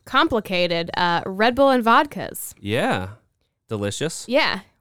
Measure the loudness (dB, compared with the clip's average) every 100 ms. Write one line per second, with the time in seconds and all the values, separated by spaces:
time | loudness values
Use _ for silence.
0 | -2 0 2 0 -2 -2 0 0 -4 -2
1 | 0 0 -2 0 0 4 4 4 4 4
2 | 2 -4 -10 -10 -14 -10 -2 0 0 -2
3 | -4 -12 _ _ _ _ -8 -4 -4 -4
4 | -6 -6 -2 0 0 -2 -10 _